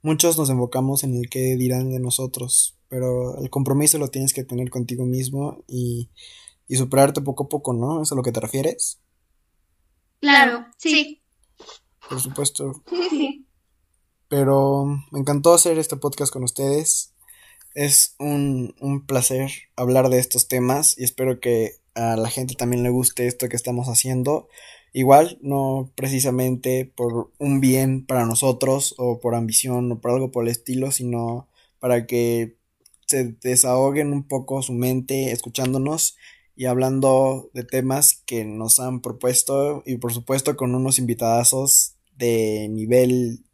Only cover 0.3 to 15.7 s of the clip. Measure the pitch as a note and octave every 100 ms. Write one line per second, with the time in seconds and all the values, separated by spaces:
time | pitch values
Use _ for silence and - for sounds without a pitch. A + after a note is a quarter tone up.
0.3 | D#3 D3 B2+ A#2+ C3 C3+ C#3 C3+ B2 A#2+
1.3 | C3 C3 B2+ B2+ B2+ C3 C3 B2+ B2 C3
2.3 | B2+ B2+ - - - _ C3 B2+ B2 B2
3.3 | C3+ C3+ C#3 C3+ C3+ D3 D#3 C#3 C3+ C3
4.3 | - C3+ B2 B2+ B2+ A#2+ B2+ B2+ B2+ B2+
5.3 | C3+ C#3+ - - B2+ A#2+ A#2+ A#2+ _ -
6.3 | - - _ _ C3 C3 C3+ C#3 D3 C#3
7.3 | C3 C#3 D3+ C#3+ A#2+ B2 D#3+ D#3 C3+ A#2+
8.3 | A2 G#2+ C3+ C#3 - - - _ _ _
9.3 | _ _ _ _ _ _ _ _ _ D4
10.3 | C#4 C4+ A#3+ A#3 _ E4 D4+ D4 - _
11.3 | _ _ _ - - _ _ - C3 C3
12.3 | C3+ C#3+ - C#3 C3 - F4 F4+ D#4 C#4
13.3 | C#4+ - _ _ _ _ _ _ _ _
14.3 | C#3+ C3+ C#3 C#3 C#3 C#3+ C#3+ C#3 C#3+ C#3
15.3 | C#3+ D3+ E3+ F3